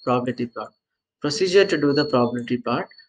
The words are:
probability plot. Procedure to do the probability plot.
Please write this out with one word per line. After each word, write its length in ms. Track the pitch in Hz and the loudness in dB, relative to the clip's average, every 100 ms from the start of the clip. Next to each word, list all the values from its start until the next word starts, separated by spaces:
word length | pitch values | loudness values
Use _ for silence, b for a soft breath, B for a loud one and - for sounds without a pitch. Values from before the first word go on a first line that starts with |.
probability 420 | - 123 123 120 120 | -2 -2 -2 -4 -6
plot. 260 | - 107 _ _ _ _ _ | -8 -12 _ _ _ _ _
Procedure 440 | 147 - 185 190 | -4 -2 2 4
to 120 | 190 165 | 4 2
do 120 | 143 | 2
the 120 | 139 | 2
probability 540 | 139 127 120 120 120 123 | 2 2 2 0 -4 -4
plot. 280 | - 131 196 b | -2 -4 -4 b